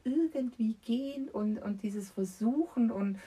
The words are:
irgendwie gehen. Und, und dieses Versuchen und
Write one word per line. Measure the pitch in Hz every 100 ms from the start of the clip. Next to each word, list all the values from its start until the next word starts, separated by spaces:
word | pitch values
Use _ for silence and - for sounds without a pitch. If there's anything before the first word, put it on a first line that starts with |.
irgendwie | 254 285 320 285 254 - 220 220
gehen. | - 240 277 277 269
Und, | 214 214 214
und | 202 196
dieses | 214 208 196
Versuchen | - 185 - 220 277 339 - 226
und | 196 202 196